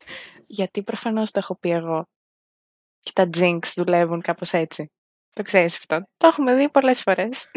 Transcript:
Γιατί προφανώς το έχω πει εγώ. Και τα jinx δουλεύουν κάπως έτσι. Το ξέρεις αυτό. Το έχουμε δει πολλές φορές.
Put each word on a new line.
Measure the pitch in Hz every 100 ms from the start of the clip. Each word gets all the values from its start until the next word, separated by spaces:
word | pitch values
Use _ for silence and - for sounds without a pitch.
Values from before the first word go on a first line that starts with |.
| - - - - _
Γιατί | - 190 202
προφανώς | 196 214 233 220 214
το | 202
έχω | - 180
πει | 175
εγώ. | 170 165 160 - _ _ _ _ _ _ _ _ _
Και | -
τα | - 180 165
jinx | 180 170 - -
δουλεύουν | 180 175 170 170
κάπως | 170 170 175
έτσι. | 170 160 - 151 _ _ _ _
Το | -
ξέρεις | 202 190 170 -
αυτό. | - 160 196 -
Το | 330
έχουμε | 302 254 254
δει | 294
πολλές | 277 262 247
φορές. | - 180 220 262 -